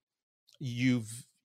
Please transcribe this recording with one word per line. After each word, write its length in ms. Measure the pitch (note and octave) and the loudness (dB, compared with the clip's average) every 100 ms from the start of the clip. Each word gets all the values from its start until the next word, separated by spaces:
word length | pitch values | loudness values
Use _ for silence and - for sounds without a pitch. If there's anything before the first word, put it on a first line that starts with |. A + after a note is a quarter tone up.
| _ _ _ _ _ - | _ _ _ _ _ -10
you've, 680 | C3 A#2+ B2+ B2 G#2+ A#2 - _ | -8 0 4 2 0 -12 -16 _